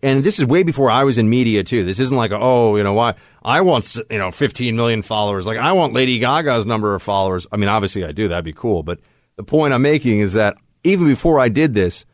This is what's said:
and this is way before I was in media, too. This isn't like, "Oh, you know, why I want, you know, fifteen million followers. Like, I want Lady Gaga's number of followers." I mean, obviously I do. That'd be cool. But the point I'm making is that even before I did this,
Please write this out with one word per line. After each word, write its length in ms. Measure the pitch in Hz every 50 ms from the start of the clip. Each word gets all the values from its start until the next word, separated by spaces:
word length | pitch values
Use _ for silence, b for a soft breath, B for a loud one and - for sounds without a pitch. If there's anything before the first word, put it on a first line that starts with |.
and 200 | - 139 135 139
this 160 | 139 190 208 -
is 60 | 143
way 200 | 117 143 175 185
before 260 | 165 156 135 139 123
I 140 | 110 127 139
was 140 | 139 123 117
in 120 | 110 107
media, 340 | 117 127 127 117 107 104 92
too. 200 | - 123 117 92
This 160 | 90 95 104
isn't 160 | 131 127 139
like, 160 | 127 117 104
"Oh, 440 | 101 104 113 127 127 120 117 110 104
you 60 | 104
know, 120 | 101 98 101
why 200 | 110 120 117 110 b b b b b
I 180 | _ 110 127 165
want, 340 | 190 185 156 120 104 - -
you 240 | 120 110 _ 110 107
know, 140 | 95 92
fifteen 440 | 90 - 139 135 - - 123 120 113
million 260 | 117 117 117 113 110
followers. 440 | 101 - 113 107 104 104 101 95 90
Like, 100 | 104 113
I 160 | 110 127 156
want 220 | 190 185 165 135 113
Lady 240 | 127 131 127 127 117
Gaga's 480 | 117 120 139 160 165 147 127 117 104
number 280 | 107 117 107 104 104 101
of 80 | 92
followers." 440 | - - 101 98 95 95 92 90 87 -
I 40 | 110
mean, 120 | 104 101 101
obviously 360 | 101 - 101 95 - 101 90
I 80 | 78
do. 140 | 73 101 110
That'd 180 | 98 85 87 82
be 80 | 80
cool. 300 | 78 - - 117 104 85
But 160 | 76 82 87 - _ _ _ _ _ _ _
the 80 | - 104
point 280 | - - 156 156 147
I'm 100 | 135 120
making 360 | 135 143 151 147 - 127 110 104
is 140 | 104 98
that 240 | 92 110 107 101 - _ _ _ _ _
even 240 | _ 175 196 185 175
before 320 | 151 131 123 - 175 160 143
I 100 | 127 120
did 260 | 107 139 160 151 113
this, 300 | 104 95 87 - - - _